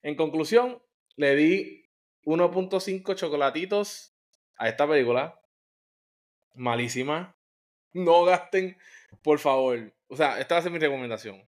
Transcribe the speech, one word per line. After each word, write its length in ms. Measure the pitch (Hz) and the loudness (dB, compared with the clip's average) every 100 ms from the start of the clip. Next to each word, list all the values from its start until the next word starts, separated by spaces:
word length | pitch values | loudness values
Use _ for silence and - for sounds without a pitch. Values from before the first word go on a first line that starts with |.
En 140 | 151 147 | -8 -4
conclusión, 640 | 156 156 156 226 247 247 _ _ _ - | -4 -2 2 2 2 -6 _ _ _ -2
le 200 | 143 143 | 2 4
di 540 | 156 190 - - _ _ _ _ 151 | 4 2 -4 -16 _ _ _ _ -4
uno 260 | 160 175 | 2 2
punto 280 | 180 185 190 | 0 -2 -4
cinco 340 | 190 190 185 | -4 -8 -6
chocolatitos 1000 | 190 165 147 139 151 185 208 202 - - _ _ _ _ _ | -6 -4 0 0 -2 -4 -4 -4 -12 -20 _ _ _ _ _
a 100 | 117 | -4
esta 200 | 113 147 | 0 2
película. 520 | 151 120 123 156 - _ _ _ _ _ _ _ _ _ _ _ | 2 2 0 -2 -12 _ _ _ _ _ _ _ _ _ _ _
Malísima. 840 | 127 123 117 120 123 135 156 185 _ _ _ _ _ _ | -6 -2 -2 -4 -6 -4 -4 -6 _ _ _ _ _ _
No 320 | 180 175 170 175 | -4 4 6 6
gasten, 520 | 180 - 190 185 185 - - _ - | 2 0 -2 -2 -10 -20 -20 _ -6
por 160 | 151 147 | 0 2
favor. 540 | 147 135 131 120 107 _ _ | 4 2 2 -2 -8 _ _
O 80 | 131 | 0
sea, 240 | 147 110 | 0 0
esta 160 | 139 170 | 0 0
va 40 | |
a 40 | |
ser 80 | 175 | 0
mi 80 | 170 | -2
recomendación. 680 | 151 135 123 110 110 98 _ | -2 -2 -6 -10 -12 -18 _